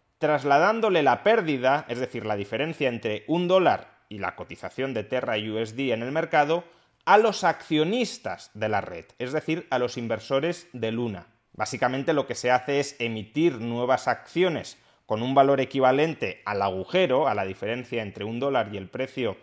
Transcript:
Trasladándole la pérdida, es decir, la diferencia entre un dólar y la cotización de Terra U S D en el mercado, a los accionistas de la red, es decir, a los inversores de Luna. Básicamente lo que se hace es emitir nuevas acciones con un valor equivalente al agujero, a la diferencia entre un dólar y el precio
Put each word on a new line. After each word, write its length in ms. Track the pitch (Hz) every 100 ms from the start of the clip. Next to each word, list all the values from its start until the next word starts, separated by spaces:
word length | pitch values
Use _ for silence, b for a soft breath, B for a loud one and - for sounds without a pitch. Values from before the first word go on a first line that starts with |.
| _ _
Trasladándole 840 | 156 147 139 143 185 226 220 175
la 220 | 139 123
pérdida, 600 | 208 226 165 135 127 139 -
es 100 | 120
decir, 300 | 127 120 107
la 80 | 104
diferencia 540 | 98 113 156 156 135
entre 340 | 117 113 107 -
un 220 | 165 180
dólar 500 | 185 165 98 - _ _
y 60 | 104
la 180 | 87 -
cotización 600 | 87 92 95 - 135 117
de 80 |
Terra 320 | 101 127 - 107
U 220 | 107 107
S 160 | 113 113
D 180 | 139
en 80 | 113
el 100 | 120
mercado, 520 | 151 160 156 147 170 b b b b -
a 140 | 202
los 240 | 220 202
accionistas 1040 | 180 - - 151 160 240 240 - - 87 - 107
de 120 | 107
la 140 | 104
red, 240 | 92 85 - -
es 120 | 127
decir, 340 | 151 156 165 -
a 80 | 127
los 200 | 123 123
inversores 680 | 117 107 - 135 165 175 -
de 180 | 123 113
Luna. 360 | 113 120 92 - _ _
Básicamente 600 | - 107 123 123 135 139
lo 120 | 151 135
que 80 |
se 160 | 117 123
hace 300 | 127 - 143
es 160 | 139 -
emitir 600 | 117 110 104 147 165 123
nuevas 460 | 117 120 123 127 -
acciones 720 | 120 - 165 180 143 - - b b -
con 160 | 110
un 140 | 123 135
valor 240 | 139 139
equivalente 840 | 127 135 131 135 160 147 98 - -
al 180 | 101
agujero, 640 | 98 92 92 185 175 127 139
a 80 | 104
la 100 | 95
diferencia 560 | 95 104 123 120 117
entre 240 | 104 98 101
un 140 | 120
dólar 300 | 139 131 104
y 40 | 101
el 120 | 92
precio 480 | 117 131 - 113 92